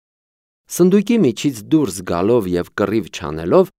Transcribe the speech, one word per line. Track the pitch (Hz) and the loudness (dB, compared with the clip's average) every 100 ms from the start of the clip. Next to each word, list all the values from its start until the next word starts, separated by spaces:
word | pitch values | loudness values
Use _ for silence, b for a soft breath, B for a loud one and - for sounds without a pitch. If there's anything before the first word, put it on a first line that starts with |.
| _ _ _ _ _ _ _ | _ _ _ _ _ _ _
Սնդուկի | - 180 202 202 233 | 0 4 4 2 2
միջից | 151 107 151 117 | 2 0 -4 -6
դուրս | 107 156 127 90 | 0 0 0 -4
գալով | 92 87 98 123 95 | -6 -2 2 2 0
և | 87 87 | -2 -4
կռիվ | - 101 110 80 | -4 -2 -2 -4
չանելով, | - 73 78 85 151 185 | -8 -10 -8 0 2 2